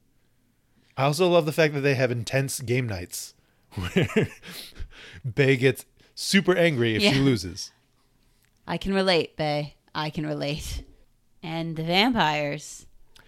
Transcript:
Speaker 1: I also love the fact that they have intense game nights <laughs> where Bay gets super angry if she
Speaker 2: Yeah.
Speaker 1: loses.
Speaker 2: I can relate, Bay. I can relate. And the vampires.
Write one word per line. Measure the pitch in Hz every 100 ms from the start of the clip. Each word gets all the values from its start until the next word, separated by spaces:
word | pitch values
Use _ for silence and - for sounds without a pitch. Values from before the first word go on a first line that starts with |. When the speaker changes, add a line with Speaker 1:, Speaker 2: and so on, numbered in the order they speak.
| _ _ _ _ _ _ _ _ _ -
Speaker 1:
I |
also | 139 151 185
love | 170 156
the |
fact | 156 156 147
that |
they | 139 127
have | 131
intense | 120 110 135 135 -
game | 113 123 123
nights | 95 90 - - - _ _
<laughs> | _ -
where | 90 - 135 - 165 - - 180 - - - - - - 127 110
Bay | 135 135
gets | 131 123 - _ _ -
super | - 196 175 180
angry | 170 143 117 110
if |
she | 104 135
Speaker 2:
Yeah. |
Speaker 1:
loses. | 135 120 90 87 - - _ _ _ _ _ _ _ _ -
Speaker 2:
I | 170
can | -
relate, | 196 190 175 - -
Bay. | 156 147 147 - _ -
I | 156
can | 151 151
relate. | 147 143 151 - - - - _ _ _ _
And | 165 165 165 165
the |
vampires. | 160 175 226 233 156 151 147 151 - - - - - -